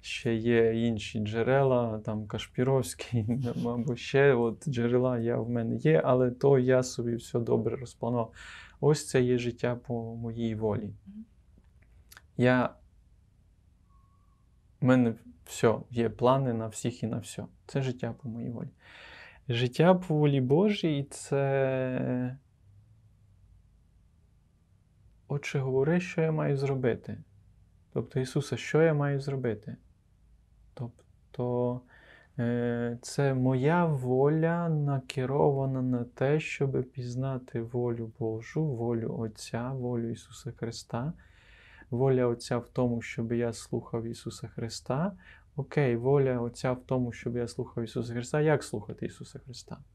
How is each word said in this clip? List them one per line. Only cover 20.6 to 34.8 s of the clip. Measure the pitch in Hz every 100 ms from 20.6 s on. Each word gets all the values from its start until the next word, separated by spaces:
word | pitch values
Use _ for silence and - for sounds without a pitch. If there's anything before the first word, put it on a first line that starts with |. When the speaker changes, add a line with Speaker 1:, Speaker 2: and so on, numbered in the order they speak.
| 214 208 170 143 139
Speaker 1:
це, | - - 139 139 135 135 131 131 127 127 127 127 135 _ _ - - - - _ _ _ _ - - _ _ _ _ _ _ _ _ _ _ _ _ _ _ - _ _
"Отче, | 143 - 143
говори, | 131 131 139 175
що | 180 -
я | 160
маю | 156 147 139
зробити". | 139 135 127 113 - 104 - - - _ _ _ _
Тобто, | - 117 135
"Ісусе, | 127 151 135 117
що | - 151
я | 165
маю | 147 143 143
зробити?" | 139 135 127 107 - 120 _ _ _ _ _ _ _ _ -
Тобто, | - 120 - _ _ _ - 123 123 123 123 - - - - _ -
е, | 117 120 120 120 120 120
це | - - 139
моя | 131 127 131 139 175
воля | 170 143 127 127 143 160 165 170 170
накерована | 156